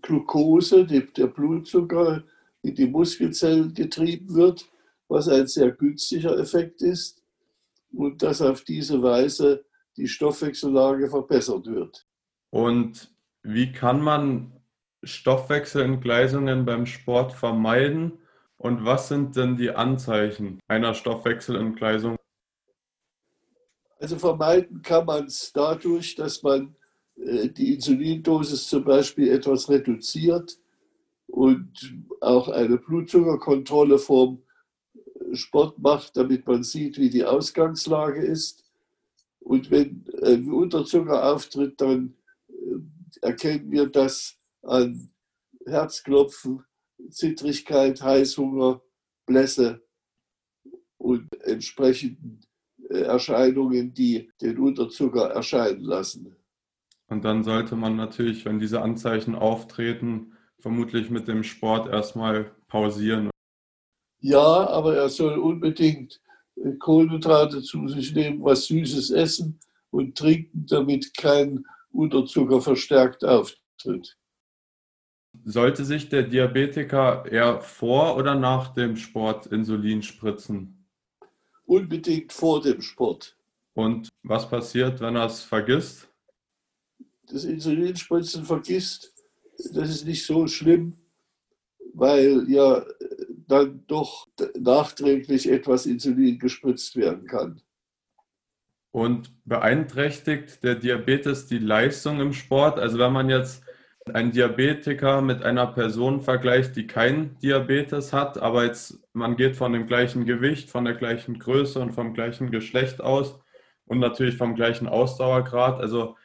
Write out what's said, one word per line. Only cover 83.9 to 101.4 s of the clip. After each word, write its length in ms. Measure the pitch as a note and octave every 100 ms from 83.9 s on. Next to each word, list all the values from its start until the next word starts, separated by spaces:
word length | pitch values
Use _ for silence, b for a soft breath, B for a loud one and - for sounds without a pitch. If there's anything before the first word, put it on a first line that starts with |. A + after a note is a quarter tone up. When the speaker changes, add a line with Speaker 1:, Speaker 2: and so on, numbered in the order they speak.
| A#2 - _
Speaker 2:
was 260 | - A2 -
passiert, 520 | A#2+ A#2+ B2 B2+ B2+
wenn 160 | A#2 A#2+
er 100 | A2+
es 160 | -
vergisst? 640 | - A2 G#2+ D3 - - _ _ _ _ _ _ _ _ _ _ - _ _
Speaker 1:
Das 180 | C#3
Insulinspritzen 1000 | E3+ D#3 D#3 D#3 F3+ F3+ - E3+ E3 E3
vergisst, 680 | D#3 D3+ - F#3 - - - _ _ _ _ - -
das 180 | D3+ D#3
ist 160 | D3 D#3
nicht 180 | D#3
so 220 | - D#3+ D#3+
schlimm, 520 | - D#3+ E3+ - - _ _ _ _ _ _ _ _ -
weil 520 | - C3 C#3+ C#3 C3 B2+
ja 360 | C#3 C#3 B2+ - - - - - - -
dann 380 | C#3 C#3 C3+ -
doch 400 | D3+ D3+ - - - - -
nachträglich 920 | B2 C#3 C#3+ - C#3+ C3+ C3+ C3 C3
etwas 360 | C3+ C#3 B2+ -
Insulin 520 | A#2+ C#3 B2+ C3 A#2+
gespritzt 580 | B2+ - C3+ A#2+ - B2
werden 300 | F#2 F#2+ F#2
kann. 340 | A#2 E2+ D#2+ _ _ _ _ _ _ _ _ _ _ _ _ _
Speaker 2:
Und 400 | A2+ A#2 A#2 - _
beeinträchtigt 1200 | - A#2 A2 D3+ D3 C3 C#3+ - D#3 D3 - -
der 140 | B2 A2+
Diabetes 720 | A#2+ A#2 B2+ C#3 C#3+ C3